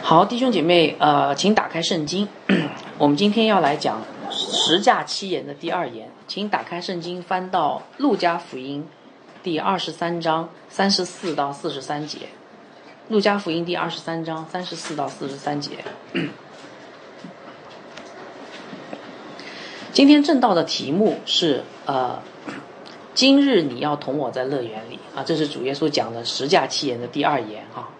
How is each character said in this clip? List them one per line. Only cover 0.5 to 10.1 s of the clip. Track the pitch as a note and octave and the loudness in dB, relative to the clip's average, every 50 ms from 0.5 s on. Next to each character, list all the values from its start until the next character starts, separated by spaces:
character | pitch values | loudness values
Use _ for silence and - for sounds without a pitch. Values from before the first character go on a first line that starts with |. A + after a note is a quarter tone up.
姐 | A3+ F3+ | 2 2
妹， | D3 E3+ F3 F3 D#3+ D3 D3+ - | 4 6 6 6 6 4 2 2
呃， | - D3+ C#3+ C#3+ C#3 C#3 C#3+ | 4 4 6 4 4 2 2
请 | C3+ - G3 G#3+ | 2 4 4 4
打 | - - - | 4 2 0
开 | - E3 | -4 -4
圣 | E3 - G3+ E3 D3+ | -2 0 0 -2 -2
经。 | C#3+ E3+ F#3+ G#3 G3+ - - - - G3 F3 D#3+ | -2 -2 -2 -2 -4 -6 -12 0 2 2 2 2
<clears throat> | C#3 - - - - - - | -2 -6 -10 -14 -16 -2 2
我 | D3+ C#3+ | 4 4
们 | D3 | 6
今 | C#3+ G3+ G#3 | 6 4 4
天 | G#3 A3+ A3 | 4 4 4
要 | A3 G#3 F#3+ | 6 4 4
来 | D#3+ C#3 C#3+ | 4 4 2
讲 | - - C3 G#2+ A2+ A2+ - - - - - | 2 0 -2 -2 -2 -8 -10 -12 -12 -10 -8
十 | - - - - - - - - D#3 F#3+ | -4 -4 -4 -2 -2 0 2 2 2 4
架 | G#3 B3 A3 F3+ D3 | 6 4 4 4 2
七 | - - - G3+ F#3+ | -4 -6 -6 -4 -4
言 | F3 C#3+ C3 | -4 -4 -4
的 | C#3+ C#3+ | -8 -12
第 | C#3+ - E3 | -8 -6 -4
二 | F#3 F3+ E3 C3 | -2 -2 -2 -4
言， | A#2 A2 A2 A#2 - - - | -6 -12 -14 -16 -18 -20 -14
请 | - - F#3 G#3 G#3 | -12 -8 -6 -4 -2
打 | F#3+ C#3+ | -2 -2
开 | A#2 - F3 F3 | -2 -4 -8 -8
圣 | F3+ - F#3+ F3 | -6 -6 -6 -6
经， | E3 F3 F3+ F3+ | -6 -6 -8 -8
翻 | E3+ - F#3+ F#3 F#3 F#3 | -4 -2 -2 -2 -2 0
到 | F#3+ F3+ D#3+ C#3+ - - - - - | 0 0 0 0 -2 -4 -8 -14 -8
路 | - C4+ D4 G#3+ | 0 2 2 2
加 | F3+ G#3 E3+ E3+ | 4 2 2 2
福 | - - - - C3 | 0 -6 -10 -12 -10
音 | B2+ C3+ C#3 C#3+ D#3 E3 - - - - - - - - - - | -8 -8 -8 -8 -8 -10 -16 -20 -20 -20 -20 -20 -20 -20 -20 -10
第 | - F#3 E3 D3+ | -6 -4 -4 0
二 | - F#3+ G3 F3 | 0 0 0 0
十 | - E3+ | -2 -6
三 | D3+ - F3 E3+ | -6 -4 -4 -4